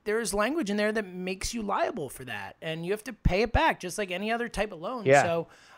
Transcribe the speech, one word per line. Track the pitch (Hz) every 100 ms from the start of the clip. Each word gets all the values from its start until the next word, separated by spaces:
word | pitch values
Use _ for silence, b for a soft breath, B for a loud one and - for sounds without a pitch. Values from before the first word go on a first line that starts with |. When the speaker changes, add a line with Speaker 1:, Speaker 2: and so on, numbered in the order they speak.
Speaker 1:
there | - 220
is | 208
language | 202 214 330 202
in | 208
there | 214
that | 220 190
makes | 180 185 190 -
you | 240
liable | 202 196 339 254 135
for | - 123
that, | 104 98 -
and | 165 160 170
you |
have | 208 262
to |
pay | 214 - 185
it | 226
back | 269 311 190
just | 180 160
like | 196
any | 180 214
other | 233 233
type | 185 208
of | 170
loan. | 180 254 190
Speaker 2:
Yeah. | 143
Speaker 1:
So, | 170 170 165 b b